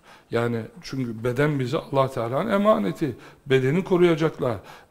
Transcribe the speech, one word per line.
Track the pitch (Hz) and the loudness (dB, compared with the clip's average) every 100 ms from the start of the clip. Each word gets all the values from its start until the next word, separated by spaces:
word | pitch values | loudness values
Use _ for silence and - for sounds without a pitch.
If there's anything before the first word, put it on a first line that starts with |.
| - - - | -20 -20 -4
Yani | 117 120 117 110 - | -2 0 -4 -8 -14
çünkü | - 135 120 113 | -10 -6 -6 -4
beden | 123 123 147 143 | -2 0 0 0
bize | 123 160 | -2 -4
Allah | - 135 131 | -2 0 0
Teala'nın | 127 117 135 220 | -2 -2 -2 0
emaneti. | 202 208 220 196 - 151 113 - - - | 2 4 2 0 -2 -4 -6 -14 -12 0
Bedeni | 131 131 170 | 2 4 0
koruyacaklar. | - 175 175 156 156 - 131 104 - - - | 2 4 4 4 0 0 -4 -4 -10 -20 -4